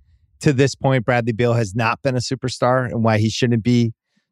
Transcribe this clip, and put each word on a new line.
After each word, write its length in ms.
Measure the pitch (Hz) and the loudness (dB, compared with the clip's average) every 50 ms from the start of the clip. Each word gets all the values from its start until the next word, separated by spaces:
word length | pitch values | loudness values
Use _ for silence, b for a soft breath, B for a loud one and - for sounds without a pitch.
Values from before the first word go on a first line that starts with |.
| _ _ _ _ _ _ _ _ | _ _ _ _ _ _ _ _
to 140 | - 156 139 | 0 0 2
this 220 | 120 143 131 - | 4 2 0 0
point 280 | _ - 135 131 127 104 | _ -2 0 0 0 0
Bradley 300 | - 123 120 113 120 110 | 0 0 0 0 -2 -2
Beal 200 | 101 120 120 117 | 0 0 0 2
has 220 | 117 113 92 90 | 0 -2 -2 -4
not 260 | 117 113 113 117 - | -2 -2 -2 -2 -2
been 140 | - 139 127 | -4 -4 -2
a 40 | 123 | -2
superstar 680 | - - 135 120 - 127 - - 131 123 127 131 127 | -4 -4 -6 -6 -6 -8 -4 0 0 2 2 0 -2
and 180 | 120 - 120 110 | -2 -4 0 2
why 140 | 113 110 | 2 2
he 120 | 107 107 113 | 2 2 0
shouldn't 340 | - - 131 120 120 113 98 | 0 0 0 0 0 0 2
be 300 | 120 123 120 117 113 - _ _ _ _ _ _ _ | 2 2 2 2 0 -4 _ _ _ _ _ _ _